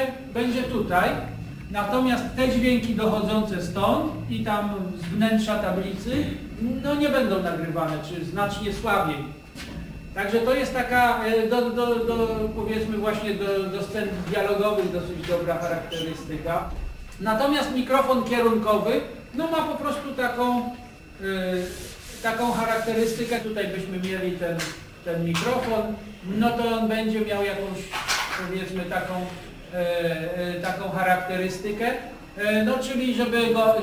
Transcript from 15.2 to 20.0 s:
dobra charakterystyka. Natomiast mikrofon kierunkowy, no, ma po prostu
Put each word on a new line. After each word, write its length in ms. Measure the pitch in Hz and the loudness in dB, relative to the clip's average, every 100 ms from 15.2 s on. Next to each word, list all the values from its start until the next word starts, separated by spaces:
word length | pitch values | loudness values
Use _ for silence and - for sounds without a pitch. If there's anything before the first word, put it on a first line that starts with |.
| 175 | -2
dobra 280 | 170 170 165 | 0 0 0
charakterystyka. 1120 | 170 165 - 165 165 - - 147 165 170 - - - - - - | 0 -2 -4 -6 -4 -6 -6 -6 -2 -2 -2 -6 -6 -8 -12 -4
Natomiast 540 | 208 220 277 294 220 254 | 0 2 4 4 2 0
mikrofon 480 | 247 269 269 254 | 4 4 6 2
kierunkowy, 800 | 220 240 233 220 208 202 - 180 - - - 240 | 2 4 4 4 4 4 4 0 0 -10 -8 -4
no, 120 | 330 | 0
ma 60 | 320 | 0
po 180 | 311 285 | 0 -2
prostu 380 | 285 285 | -2 -4